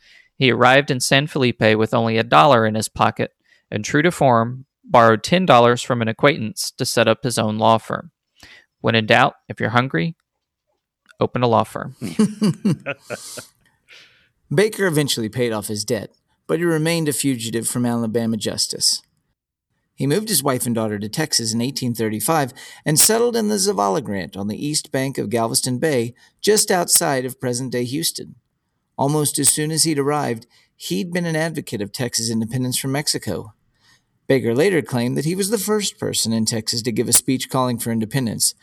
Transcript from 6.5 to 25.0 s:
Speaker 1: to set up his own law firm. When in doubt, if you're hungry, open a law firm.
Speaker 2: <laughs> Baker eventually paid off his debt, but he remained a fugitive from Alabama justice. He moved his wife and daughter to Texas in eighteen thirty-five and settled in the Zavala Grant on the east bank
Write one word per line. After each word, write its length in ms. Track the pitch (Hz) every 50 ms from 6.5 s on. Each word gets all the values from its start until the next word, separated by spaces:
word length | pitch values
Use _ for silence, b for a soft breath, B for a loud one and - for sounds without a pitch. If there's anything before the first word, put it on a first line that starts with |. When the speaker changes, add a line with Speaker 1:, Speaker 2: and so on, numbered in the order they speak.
| 95 - - -
Speaker 1:
to 160 | - - 127
set 220 | - - 120 113 113
up 160 | 113 - -
his 160 | 123 113 117
own 180 | 113 107 107 107
law 220 | 110 110 113 107
firm. 320 | - - - - - 170 _ _ _ _ b b b b b b b b b _
When 160 | - 120 113
in 100 | 113 110
doubt, 300 | 107 117 117 135 - - _ _ -
if 120 | 110 -
you're 100 | 113 110
hungry, 460 | 107 120 127 135 - 160 170 170 165 _ _ _ _ _ _ _ _ _ _ _ _ _ _ _ _ _ _ _ - -
open 240 | 113 110 - 123 123
a 40 | 120
law 160 | 113 107 110
firm. 320 | - - - 98 139 131 -
Speaker 2:
<laughs> 840 | - 90 82 - 214 208 214 208 214 190 151 - - 202 160 - - 139 139 _ _ - 117 - - - - - - - _ _ _ _ _ _ _ b b b b b b b b b b _ _ -
Baker 360 | 147 147 202 - - - 196 185
eventually 420 | 151 151 147 127 - 117 113 107
paid 240 | - 123 123 117 110
off 140 | 107 104 -
his 180 | 107 104 107
debt, 240 | - 123 101 - - _ _ _ _ _ _ _ -
but 100 | 160 165
he 80 | 175
remained 420 | 170 165 156 156 160 170 170 160 151
a 60 | 135
fugitive 540 | - - 139 131 117 110 113 110 117 110 -
from 180 | - 123 120
Alabama 520 | 120 120 117 117 113 107 117 117 113 113 107
justice. 640 | 104 104 90 101 - - - - - - - - _ _ _ _ _ _ _ _ _ _ _ _ _ _ _ _ _ _ _
He 140 | - 135 139
moved 220 | 151 208 220 220
his 120 | 202 143
wife 240 | 135 143 131 120 -
and 80 | 120 117
daughter 240 | 110 110 110 107 101
to 120 | 107 107
Texas 440 | - - 156 - - - 117 110 110
in 80 | 117
eighteen 320 | 117 135 139 - 131 120 117
thirty-five 600 | - 113 107 107 107 - - 165 156 139 - - B B B B B B
and 160 | 147 156 151
settled 360 | - - 220 233 240 240 226
in 140 | 233 214 208
the 60 | 214
Zavala 480 | 202 185 202 196 190 202 - 190 165 113
Grant 320 | 104 101 95 85 - -
on 120 | 98 101 104
the 180 | 107 - -
east 260 | 147 151 - - -
bank 280 | - 135